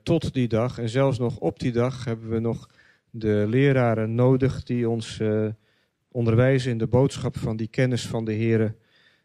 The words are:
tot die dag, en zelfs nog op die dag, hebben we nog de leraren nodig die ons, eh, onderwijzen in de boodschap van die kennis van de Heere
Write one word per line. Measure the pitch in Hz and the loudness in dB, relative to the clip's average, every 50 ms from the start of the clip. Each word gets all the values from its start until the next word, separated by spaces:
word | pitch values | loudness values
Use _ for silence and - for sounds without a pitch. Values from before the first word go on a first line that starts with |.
| _ | _
tot | - 170 160 - - - | -2 0 0 0 -2 -2
die | 135 123 | -2 -2
dag, | 110 113 107 117 127 - | 0 0 0 -2 -2 -4
en | - 120 113 | -6 -6 -4
zelfs | 110 135 139 135 120 | 0 0 0 0 0
nog | 110 123 113 110 101 | 0 -2 -4 -4 -4
op | - 165 - - | -4 -6 -4 -4
die | - 135 | -4 -2
dag, | 117 117 120 127 131 127 - | 0 0 0 -2 -4 -6 -8
hebben | 120 113 113 113 110 | -8 -8 -8 -6 -4
we | 113 113 | -4 -2
nog | 113 117 110 - - - _ _ _ _ _ _ _ _ | -2 -2 -4 -4 -8 -16 _ _ _ _ _ _ _ _
de | - 117 110 107 104 104 104 | -12 -4 -2 0 0 2 0
leraren | 110 117 131 139 143 135 131 123 117 110 110 110 110 117 | 2 2 4 4 4 4 4 2 2 2 0 -2 -2 0
nodig | 117 123 131 131 127 135 135 - - - | 2 4 4 4 4 2 0 -2 -4 -6
die | - 123 123 117 113 | -4 -2 -2 0 0
ons, | 117 113 107 - - - | -2 -2 -4 -8 -6 -4
eh, | 110 107 107 107 107 107 110 - _ _ _ _ _ _ _ _ _ | -2 0 0 0 0 -2 -4 -8 _ _ _ _ _ _ _ _ _
onderwijzen | _ - 123 117 113 113 117 127 131 139 131 123 131 | _ -4 -2 2 4 4 4 4 4 4 2 0 -2
in | 117 | -2
de | 110 110 | -2 0
boodschap | 113 - 123 139 135 - - - 120 - | 2 4 4 4 2 0 -4 -6 -6 -4
van | - - 120 110 | -4 -4 -4 -4
die | 110 113 | -4 -6
kennis | 107 - - 131 127 123 113 - | -4 0 0 0 0 0 -2 -4
van | - - 117 113 | -4 -6 -4 -2
de | 110 107 | -2 -2
Heere | 107 113 117 113 110 110 107 110 - _ _ _ _ _ _ _ _ | 0 2 2 4 4 2 0 -2 -6 _ _ _ _ _ _ _ _